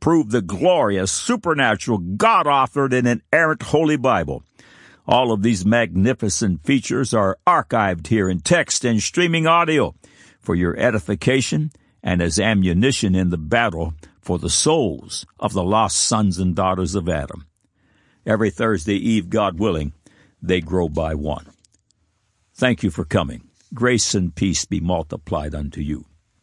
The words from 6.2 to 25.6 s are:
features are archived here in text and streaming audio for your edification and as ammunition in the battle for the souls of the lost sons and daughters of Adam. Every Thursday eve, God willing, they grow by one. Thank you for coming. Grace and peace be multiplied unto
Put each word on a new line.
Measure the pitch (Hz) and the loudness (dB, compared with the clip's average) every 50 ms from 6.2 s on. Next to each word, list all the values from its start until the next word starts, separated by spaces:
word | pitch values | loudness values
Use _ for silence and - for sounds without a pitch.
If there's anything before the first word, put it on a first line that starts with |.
| 117 101 - - 113 98 87 80 - | -2 -4 -2 0 0 -2 -2 -2 0
features | - 139 131 - - - 127 131 - 117 | 0 0 0 0 -2 -2 -2 -2 0 0
are | 110 98 95 95 - _ | 2 2 0 0 -2 _
archived | 180 175 151 - - 123 113 104 98 90 85 82 - | 0 0 0 0 0 0 0 0 0 0 -4 -2 0
here | 113 110 95 92 | 2 2 2 2
in | 90 85 | 0 -2
text | - - 170 170 143 - - - - | 0 2 2 2 2 0 -2 -2 -2
and | 120 113 107 - | 0 0 0 -2
streaming | - - 175 180 170 165 165 160 | -2 -2 0 0 0 0 0 2
audio | 160 165 170 170 156 156 147 - 135 - _ _ - _ - - - _ _ | 2 4 4 2 2 2 0 0 0 -4 _ _ -20 _ -20 -20 -20 _ _
for | - - 87 | -6 -2 -2
your | 87 90 85 - - | 0 0 0 0 0
edification | - 123 107 104 - - 104 - - 123 131 135 123 - - 151 156 151 - _ _ _ _ _ - | 0 0 0 0 -2 -4 -6 -2 0 0 2 2 0 0 -2 -2 -4 -4 -6 _ _ _ _ _ -4
and | - 92 87 | -2 0 0
as | 85 85 80 104 | 0 0 0 0
ammunition | 95 110 110 98 92 90 85 90 117 135 127 - 117 98 92 | 0 2 2 2 2 2 2 2 2 2 2 0 0 0 2
in | 92 92 87 | 2 2 0
the | 87 80 | -2 -4
battle | 78 76 117 117 120 107 82 80 82 82 78 76 - - _ _ | -4 -2 0 0 0 0 -2 -4 -6 -6 -8 -10 -16 -20 _ _
for | - - 90 82 | -6 -4 -4 -2
the | 82 87 | -2 -2
souls | - - - 147 160 165 127 92 71 65 - - - - - - _ - | -2 0 2 2 2 2 0 0 -2 -6 -10 -14 -14 -14 -14 -16 _ -6
of | - 104 120 | -6 -4 -2
the | 98 87 | -2 0
lost | 92 104 110 110 95 - - | 2 2 2 2 2 0 -2
sons | - - 120 107 107 98 87 90 | 0 0 0 2 2 2 0 0
and | 92 90 82 | 0 -2 0
daughters | 92 95 92 92 90 90 80 92 | 0 0 0 0 0 -2 -2 -2
of | 101 82 90 | -2 -2 -2
Adam. | 82 73 69 - - 80 80 _ _ _ _ _ _ _ _ _ _ _ _ _ _ _ - | -2 -2 -4 -6 -10 -14 -18 _ _ _ _ _ _ _ _ _ _ _ _ _ _ _ -4
Every | - 110 101 113 101 | -2 0 0 0 0
Thursday | - - 117 110 107 85 78 107 101 | 0 0 0 0 0 0 0 0 -2
eve, | 95 90 117 113 107 87 87 | 0 0 0 0 0 0 -2
God | 104 110 104 95 85 85 | -2 0 0 0 -2 -2
willing, | 107 107 87 78 73 71 - _ _ _ _ _ _ _ _ _ | -2 -2 -2 -2 -4 -6 -8 _ _ _ _ _ _ _ _ _
they | - 87 92 92 | -4 -2 0 0
grow | 80 76 90 92 87 80 | 0 -2 -2 -2 -2 -2
by | 76 82 80 80 78 | -2 -4 -4 -2 -4
one. | 73 73 76 67 - - - - _ _ _ _ _ _ _ _ _ _ _ _ _ _ _ _ _ _ _ _ | -4 -4 -6 -6 -8 -10 -16 -20 _ _ _ _ _ _ _ _ _ _ _ _ _ _ _ _ _ _ _ _
Thank | - 131 127 117 - - | -2 0 0 0 0 -2
you | 95 | -2
for | - - 85 | -2 -4 -4
coming. | - - 98 78 69 64 - - _ _ _ _ _ - | -2 0 0 0 -2 -6 -12 -16 _ _ _ _ _ -6
Grace | 113 120 123 123 110 - - - | -2 0 2 2 2 0 0 0
and | 101 90 85 - | 0 -2 -2 -2
peace | - 95 98 82 - - | -2 -2 -2 -2 -2 -4
be | - 95 85 | -4 -4 -4
multiplied | 82 87 90 82 78 - - - - - 90 78 76 78 78 | -2 -2 -2 -2 -4 -6 -10 -12 -8 -6 -6 -6 -4 -6 -8
unto | 76 | -8